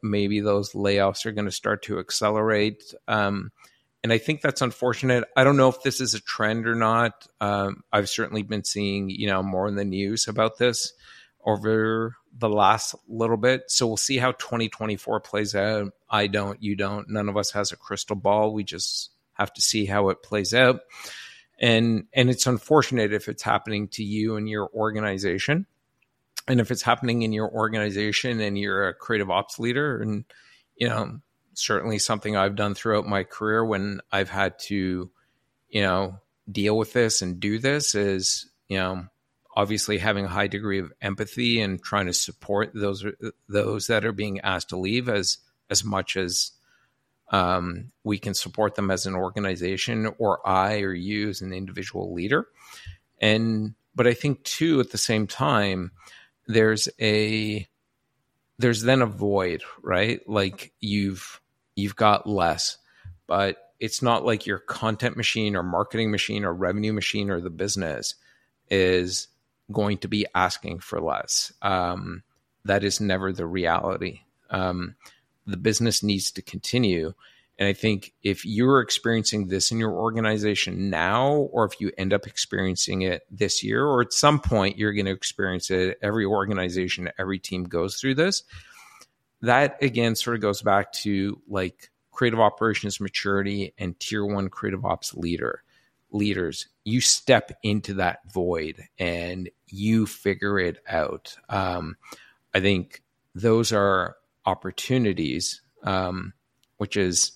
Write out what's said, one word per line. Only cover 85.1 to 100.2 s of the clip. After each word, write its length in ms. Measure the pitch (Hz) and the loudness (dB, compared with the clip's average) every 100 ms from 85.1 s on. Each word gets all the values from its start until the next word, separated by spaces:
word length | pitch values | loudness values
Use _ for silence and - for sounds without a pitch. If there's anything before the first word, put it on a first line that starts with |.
experience 580 | 95 - - 98 90 - | -2 -6 -2 0 0 0
it, 280 | 92 92 - | 0 0 0
every 220 | 104 113 | -2 0
organization, 840 | 98 104 98 95 90 90 90 - 87 - | 2 2 2 0 0 -2 -2 -4 -6 -6
every 200 | 95 98 | -4 -4
team 260 | - 92 | -4 -6
goes 320 | 87 85 95 - | -4 -2 -2 -2
through 180 | 135 | -2
this. 300 | 135 180 196 - - - - - - - _ _ _ | 2 2 0 -6 -16 -20 -20 -20 -20 -20 _ _ _
That, 400 | 113 123 143 - | 4 4 4 2
again, 320 | 143 117 117 110 | 0 2 0 0
sort 200 | - 113 | -2 0
of 60 | |
goes 200 | 104 101 | 0 0
back 300 | 104 98 98 | 2 2 2
to, 480 | - 107 98 98 - - | -4 -2 0 -2 -4 -6
like, 420 | 101 92 - - _ _ | -4 -4 -6 -20 _ _
creative 280 | - 120 113 | 0 2 6
operations 600 | 104 - 113 101 104 - | 4 4 0 0 -4 -6
maturity 720 | 98 - 101 98 98 101 98 - | -6 -4 0 0 0 -2 -4 -6
and 200 | 95 87 | -8 -8
tier 260 | - 107 | -6 -4
one 260 | 101 101 98 | -2 -2 -4
creative 340 | - 104 95 | -4 -4 -2
ops 300 | 92 87 - | -2 -2 -4
leader, 480 | - 85 85 62 - _ _ _ _ _ | -6 -4 -2 -4 -6 _ _ _ _ _
leaders. 580 | 104 104 92 85 - - _ | -2 0 0 -2 -6 -12 _
You 160 | 107 123 | -2 2
step 580 | - - - 120 - - | 2 2 6 6 4 -4
into 320 | 107 104 - | -2 -2 -2
that 260 | 95 87 - - | 0 0 0 -6
void 520 | 95 87 82 78 80 - - | -2 0 0 -4 -8 -16 -6
and 500 | 87 87 87 92 90 - _ | -4 -4 -6 -8 -10 -14 _
you 400 | 98 107 113 104 | -4 2 2 2
figure 520 | - | -2